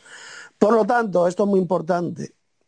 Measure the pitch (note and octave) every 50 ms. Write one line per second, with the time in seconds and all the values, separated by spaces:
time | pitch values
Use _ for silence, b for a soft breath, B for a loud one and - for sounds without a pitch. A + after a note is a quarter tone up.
0 | B B B B B B B B B B B - G3+ G#3 A#3 A3 G#3 G3 A#3+ A#3+
1 | A3+ G3 F3 F3+ E3+ F3+ F3 - G#3 G3+ G3+ F#3+ F#3 E3 F#3 E3+ D#3+ D#3+ F3+ F3
2 | F3 B2 - - - - _ _ _ _ _ _ _